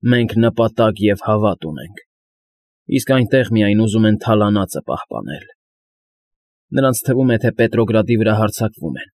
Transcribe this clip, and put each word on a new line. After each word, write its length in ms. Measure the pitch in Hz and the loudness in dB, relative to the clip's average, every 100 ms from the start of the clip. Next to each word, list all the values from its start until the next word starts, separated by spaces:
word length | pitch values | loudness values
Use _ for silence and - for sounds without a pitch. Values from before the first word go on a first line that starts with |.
Մենք 340 | 117 123 113 110 | 2 0 0 2
նպատակ 640 | 113 113 113 - 110 104 | 0 2 -2 2 0 2
և 240 | 104 98 - | 0 0 -2
հավատ 420 | 107 104 95 80 | 0 0 -4 -10
ունենք, 380 | 76 85 101 _ _ _ _ _ _ _ _ - | -12 -16 -20 _ _ _ _ _ _ _ _ -6
իսկ 260 | 135 - 131 | -4 0 0
այնտեղ 360 | 120 131 110 | 2 0 2
միայն 320 | 113 104 104 110 | 2 2 2 2
ուզում 220 | 107 110 | 2 2
են 140 | 107 | 2
թալանածը 640 | 120 107 104 104 92 - | 0 0 2 0 -2 -8
պահպանել։ 680 | - 64 - 57 53 73 - - _ _ _ _ _ _ _ _ _ _ _ | -8 -8 -8 -10 -10 -14 -16 -20 _ _ _ _ _ _ _ _ _ _ _
Նրանց 320 | 135 135 120 | -2 0 0
թվում 300 | - 127 131 | -2 0 2
է, 80 | 113 | 2
թե 140 | 120 110 | 0 0
Պետրոգրադի 600 | 113 110 107 110 107 117 | 0 2 2 2 2 2
վրա 220 | 107 107 | 2 2
հարձակվում 640 | 107 - 113 - 82 65 | 0 -2 -6 -6 -10 -10
են։ 100 | - | -14